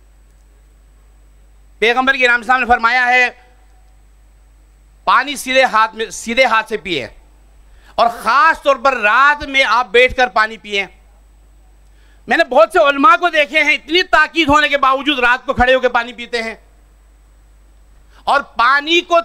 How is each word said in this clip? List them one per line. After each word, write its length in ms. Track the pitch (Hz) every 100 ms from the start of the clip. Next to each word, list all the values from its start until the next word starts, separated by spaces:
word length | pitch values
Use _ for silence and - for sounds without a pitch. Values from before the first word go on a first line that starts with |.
| _ _ _ _ _ _ _ _ _ _ _ _ _ _ _ _ _ _
پیغمبر 360 | 214 240 262
کے 120 | 269 254
نام 140 | 240
اسلام 200 | 220 254
نے 60 | 233
فرمایا 400 | 240 226 254 247
ہے، 240 | 254 247 - _ _ _ _ _ _ _ _ _ _ _ _ _ _ _ _
پانی 320 | - 214 269 277
سیدھے 280 | 262 262
ہاتھ 300 | 247 214 220
میں، 160 | 220 220
سیدھے 340 | - 226 233
ہاتھ 240 | 254 220 214
سے 80 | 214
پیے، 320 | 196 156 107 - - _ _ _ - - -
اور 140 | - 233 233
خاص 400 | 208 262 320 311
طور 140 | 294 262
پر 200 | 269 254
رات 480 | 208 233 277 294
میں 200 | 294 269 254
آپ 200 | 226 247
بیٹھ 280 | 233 254 254
کر 120 | 247
پانی 280 | 226 220 220
پیئیں۔ 300 | 208 202 185 - _ _ _ _ _ _ _ _ _ _ _ _ -
میں 100 | 277
نے 80 |
بہت 240 | 311 247 330
سے 60 | 359
علماء 380 | 285 277 294 339
کو 120 | 349
دیکھے 360 | 320 285 311
ہیں، 100 | 294
اتنی 280 | 294 - 339
تاکید 460 | 370 320 311 302 294
ہونے 200 | 294 294
کے 80 | 277
باوجود 420 | 269 269 269 269
رات 280 | 240 254 254
کو 60 |
کھڑے 220 | 247 247
ہو 60 | 254
کے 80 | 240
پانی 240 | 240 233
پیتے 300 | 240 233 240
ہیں، 120 | 226 208 _ _ _ _ _ _ _ _ _ _ _ _ _ _ _ -
اور 160 | - 269
پانی 600 | - - 240 277 294 339
کو 180 | 349 339